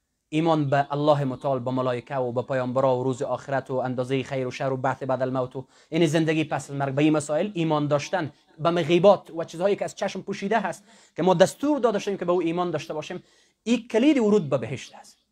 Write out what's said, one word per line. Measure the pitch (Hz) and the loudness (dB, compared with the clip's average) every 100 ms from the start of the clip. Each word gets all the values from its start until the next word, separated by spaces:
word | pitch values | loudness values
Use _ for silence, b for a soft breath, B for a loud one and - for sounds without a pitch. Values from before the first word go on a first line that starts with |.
| _ _ - | _ _ -6
ایمان | 156 165 156 139 | 0 2 2 2
به | 139 143 | 0 0
الله | 143 147 143 | 0 2 4
متعال، | 135 123 143 131 | 2 -4 -2 -2
به | 123 | -2
ملائکه | 131 127 123 - 135 | -2 -2 -2 -4 -4
و | 123 | -2
به | 123 | -4
پیامبرا | 117 131 127 127 135 127 | -2 -2 -2 0 2 2
و | |
روز | 131 127 | -2 -2
آخرت | 131 123 - 131 127 | -4 -6 -4 -6 -4
و | 127 | -4
اندازهٔ | 127 123 127 135 | -4 -4 -2 -4
خیر | 123 135 127 | -4 -6 -6
و | |
شر | - 139 | -4 -4
و | 131 | -2
بعث | 131 123 | -2 -2
بعد | 131 127 | -4 -2
الموت | 131 131 123 131 | -2 -2 -4 -8
و | - b b | -14 b b
یعنی | 160 165 | 2 2
زندگی | 160 160 156 | 2 2 0
پس | 147 147 143 | -2 -4 -6
از | 139 | -4
مرگ، | 139 135 | -2 2
به | |
این | 151 | 2
مسائل | 151 147 151 208 | 2 0 -2 -2
ایمان | 170 160 151 147 | -2 0 0 2
داشتن، | 147 143 190 147 b b - | 0 0 -4 -4 b b -2
به | 160 | 0
مغیبات | 175 151 175 196 185 - | 0 2 6 6 6 0
و | 165 | -10
چیزهایی | 165 160 196 196 | -8 -2 0 0
که | 170 | -4
از | - | -6
چشم | 196 196 | -6 -6
پوشیده | - 196 196 220 | -8 -6 -2 0
هست | 190 - b b b - | -2 -8 b b b 0
که | |
ما | 180 | 4
دستور | 175 180 - 285 285 | 6 6 4 -2 2
داده | 233 202 | 2 0
شدیم | 208 190 | -4 -4
که | 175 | 0
به | |
او | 180 | 0
ایمان | 170 175 175 | 0 -2 -2
داشته | 156 - | -4 -6
باشیم، | 151 151 180 b b b b | -10 -10 -12 b b b b
این | 220 240 - | -2 -2 2
کلید | 220 285 277 | 2 4 4
ورود | 208 208 147 | 4 4 2
به | 135 | -2
بهشت | 117 127 - - | -4 -8 -12 -20
است، | - _ _ | -20 _ _